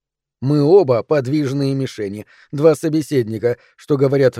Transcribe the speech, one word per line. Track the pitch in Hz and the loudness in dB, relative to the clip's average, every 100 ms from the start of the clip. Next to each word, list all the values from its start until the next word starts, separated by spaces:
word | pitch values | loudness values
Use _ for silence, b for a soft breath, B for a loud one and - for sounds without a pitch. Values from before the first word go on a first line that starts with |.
| _ _ _ - | _ _ _ -8
Мы | 127 151 | -2 2
оба | 143 196 156 120 | 4 4 4 0
подвижные | 98 156 123 151 143 139 135 | 0 -2 -2 -2 -2 -4 -4
мишени, | 135 131 - 104 101 - b b | -4 -6 -8 -10 -10 -14 b b
два | 143 156 151 | 0 2 2
собеседника, | 165 151 147 143 110 110 120 120 b b | 0 -4 -2 -2 -2 -2 -2 -4 b b
что | - 143 | -4 0
говорят | 135 139 135 120 | 2 2 2 0